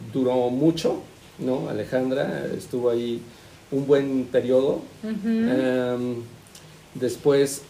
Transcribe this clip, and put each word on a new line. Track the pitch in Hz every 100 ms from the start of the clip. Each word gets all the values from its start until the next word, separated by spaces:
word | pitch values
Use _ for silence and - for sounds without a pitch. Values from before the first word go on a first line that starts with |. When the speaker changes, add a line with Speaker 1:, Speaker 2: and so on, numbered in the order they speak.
| 117
Speaker 1:
duró | 135 127 127 123
mucho, | 127 156 165 240 - - - - -
¿no? | 127 135 160
Alejandra | 110 104 127 131 131 143 71 - -
estuvo | - 123 120
ahí | 117 120 117 - - - - -
un | 139 139
buen | 143 139 131 123
periodo. | 131 123 131 139 - - -
Speaker 2:
Ujú. | 220 208 214
Speaker 1:
Em, | 226 233 262 127 127 123 123 123 120 113 - - - - - - -
después, | 123 - 147 139 139 -